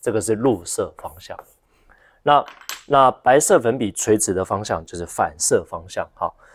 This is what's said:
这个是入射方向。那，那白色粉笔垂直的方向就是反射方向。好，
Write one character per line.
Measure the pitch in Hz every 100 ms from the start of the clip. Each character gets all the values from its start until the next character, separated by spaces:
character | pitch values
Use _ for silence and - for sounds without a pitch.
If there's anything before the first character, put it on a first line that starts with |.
这 | -
个 | 107
是 | 110
入 | 107 131 98 85
射 | - 92 -
方 | 101 -
向。 | - 90 - _ _ _ _ _ _ _
那， | 143 147 - - - - -
那 | 139 131
白 | - - 139
色 | 151 180
粉 | 120 131
笔 | 107
垂 | - - 107
直 | -
的 | 92
方 | 95 101
向 | - 90 82
就 | 87
是 | 87
反 | - 95 -
射 | - 113
方 | 82 85 90
向。 | - 82
好， | - 90 - _